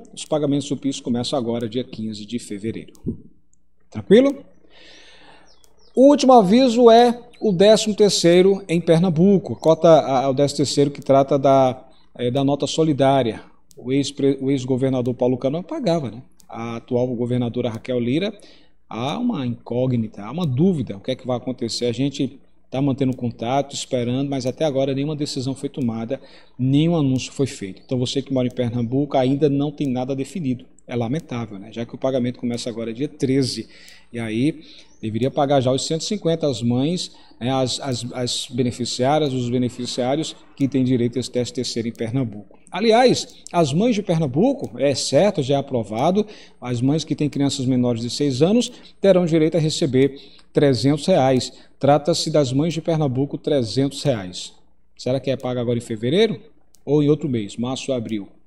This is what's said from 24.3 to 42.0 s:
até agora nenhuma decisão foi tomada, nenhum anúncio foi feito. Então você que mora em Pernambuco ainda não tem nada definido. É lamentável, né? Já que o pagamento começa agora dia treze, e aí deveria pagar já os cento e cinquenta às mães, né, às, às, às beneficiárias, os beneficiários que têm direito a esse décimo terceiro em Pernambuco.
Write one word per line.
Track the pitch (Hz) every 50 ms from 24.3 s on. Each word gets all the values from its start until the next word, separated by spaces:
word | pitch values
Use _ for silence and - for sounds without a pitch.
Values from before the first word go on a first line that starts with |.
| 139 131 120
até | 127 123 - 160
agora | 151 127 135 139 139 135
nenhuma | 135 143 156 156
decisão | 143 151 - - 139 123 135 127
foi | - - 135
tomada, | - 156 127 113 113 113 113 117 135 127 - - - - - - _ -
nenhum | 127 131 139 147 160 170 175
anúncio | 160 143 131 131 127 - -
foi | - - 135
feito. | 127 - - 98 95 92 - -
Então | - 131 123
você | 127 - - 139
que | 131 -
mora | 135 127 127
em | 123
Pernambuco | - - 123 117 117 123 120 113 131 139 147 139 -
ainda | 135 127 127 143 139 156 143
não | 139 139 143 151
tem | 143 - 147 135
nada | 123 123 131 135 139
definido. | 131 135 - - 190 151 127 123 123 - - - - -
É | - 123
lamentável, | 120 120 113 139 160 - - 127 117 117 101 104 95
né? | 101 110
Já | 107 113 117
que | - -
o | 120
pagamento | - 131 131 127 120 123 120 -
começa | 127 120 120 117 - 127
agora | 107 117 113 113 113
dia | 120 147 147
treze, | - - 143 127 131 139 131 113 - 117 107 - - - - - - - - -
e | 117 117
aí | 117 110 107 113 131 160 - - - - - - - - - -
deveria | 107 110 107 110 123 139
pagar | - 151 143 135 147 139
já | 117 127
os | 135 131 -
cento | - 160 160
e | -
cinquenta | - 214 196 - 165 165 160 160
às | 147 127 107
mães, | 117 120 120 127 135 160 180 180 - - - - - - - -
né, | 117 127
às, | 135 135 131 123 - -
às, | - 135 127 113 120 123
às | 120 127 123 123 - - - -
beneficiárias, | 123 127 127 123 117 - 120 - - - 123 135 151 156 156 135
os | 131 131 123 120
beneficiários | 123 131 123 120 - - 123 117 - 131 120 127 143 160 151 - - - - - -
que | - 139
têm | 123 - 131
direito | 127 123 131 117 120 117 -
a | 131
esse | 120 -
décimo | - 123 120 - -
terceiro | 127 120 - - 120 110 117
em |
Pernambuco. | 110 -